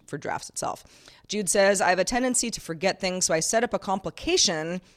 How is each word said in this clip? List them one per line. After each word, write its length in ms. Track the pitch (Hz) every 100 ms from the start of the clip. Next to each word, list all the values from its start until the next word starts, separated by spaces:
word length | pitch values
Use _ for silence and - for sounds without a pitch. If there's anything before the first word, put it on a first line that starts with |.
for 140 | - 143
drafts 320 | - - -
itself." 320 | - - - - - - - -
Jude 200 | 208 190
says, 320 | 208 196 196
"I 100 | 180
have 100 | 180
a 40 |
tendency 460 | 180 240 254 247 240
to 100 | -
forget 400 | - 165 190 -
things, 260 | 190 185 175
so 80 |
I 40 | 160
set 240 | 156 226
up 100 | 240
a 60 | 196
complication 1000 | - 196 160 - - 359 - 160 160 180 -